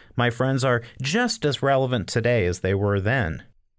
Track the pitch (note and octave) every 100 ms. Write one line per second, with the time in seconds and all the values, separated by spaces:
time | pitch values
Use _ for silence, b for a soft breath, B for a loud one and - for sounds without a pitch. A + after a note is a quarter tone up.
0 | B - A#2+ A#2 C3 C3+ B2+ A#2+ A#2+ B
1 | C3+ G#3 A#3+ - D3 - C#3 C3+ C3 B2
2 | F2 A#2+ A#2 A#2+ F2+ F2+ F#2+ G2 G2+ G2+
3 | F#2+ C3+ E2+ - - _ _